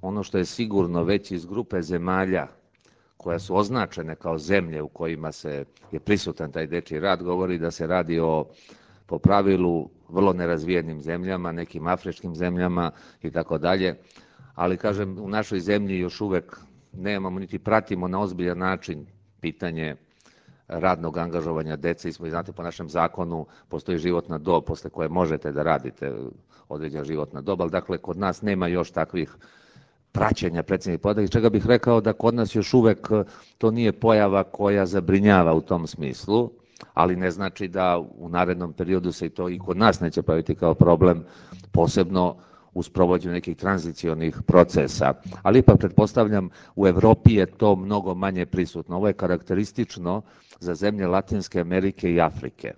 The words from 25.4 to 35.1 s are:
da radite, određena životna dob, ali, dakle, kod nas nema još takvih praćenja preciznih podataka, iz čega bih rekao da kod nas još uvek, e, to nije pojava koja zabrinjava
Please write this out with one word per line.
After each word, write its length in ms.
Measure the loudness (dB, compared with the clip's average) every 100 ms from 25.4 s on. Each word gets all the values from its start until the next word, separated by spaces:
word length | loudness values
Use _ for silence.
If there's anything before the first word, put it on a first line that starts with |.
| -4
da 100 | -4
radite, 500 | -2 -2 -4 -10 -10 -8 -12 -16 _ _ _
određena 360 | -10 -8 -8
životna 360 | -6 -6 -6 -8
dob, 200 | -6 -2
ali, 100 | -2
dakle, 280 | -4 -4 -8
kod 200 | -6 -4
nas 240 | -4 -2
nema 260 | -2 -2 0
još 220 | -2 -2
takvih 460 | -4 -4 -4 -6 -10 _ _ _ -20 _ _ _
praćenja 500 | 0 0 2 -2 -2
preciznih 380 | -2 -2 -2 -2
podataka, 220 | 0 0
iz 80 | 2
čega 200 | 4 4
bih 160 | 2 4
rekao 340 | 2 6 4
da 120 | 4
kod 220 | 0 0
nas 200 | 0 0
još 200 | -2 4
uvek, 340 | 6 6 4 0
e, 140 | 0 0 -8 -20 _
to 120 | 0
nije 220 | 2 0
pojava 520 | 2 4 6 6 2
koja 420 | 0 0 2 2 2
zabrinjava 680 | 0 2